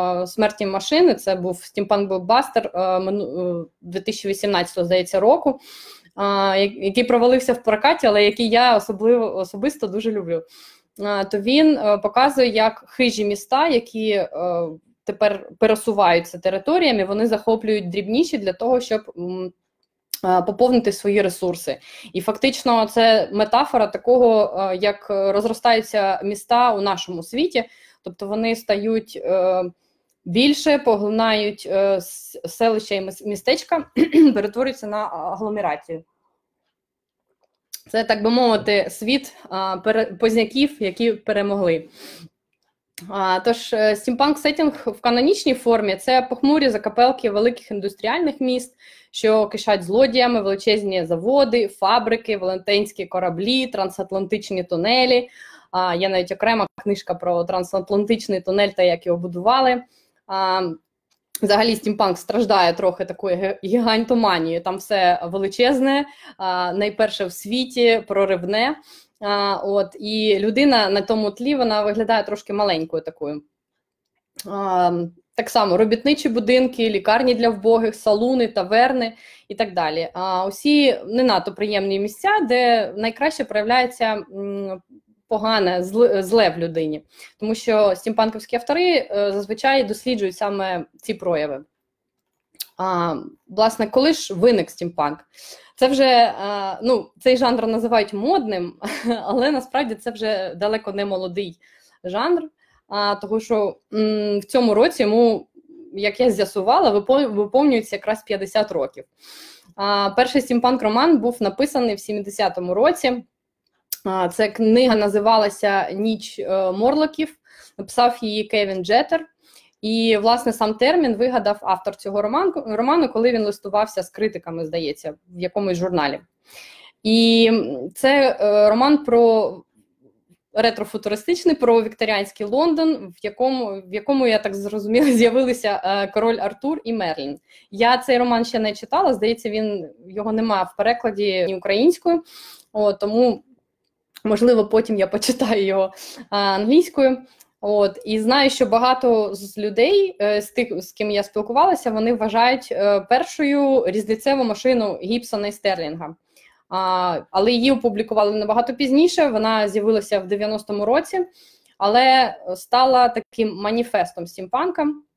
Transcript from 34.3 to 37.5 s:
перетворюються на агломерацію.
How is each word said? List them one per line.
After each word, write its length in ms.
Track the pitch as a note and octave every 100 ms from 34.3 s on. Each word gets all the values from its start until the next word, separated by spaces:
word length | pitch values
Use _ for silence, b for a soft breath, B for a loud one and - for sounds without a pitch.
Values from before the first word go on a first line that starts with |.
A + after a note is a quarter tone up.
перетворюються 520 | A3 G3+ A3 C4 C4 G#3
на 120 | G#3 G#3+
агломерацію. 960 | E3 E3+ F#3 G#3+ G#3 F3+ D3+ - E3 E3 _ _ _ _ _ _ _ _ _ _ _ _ _ _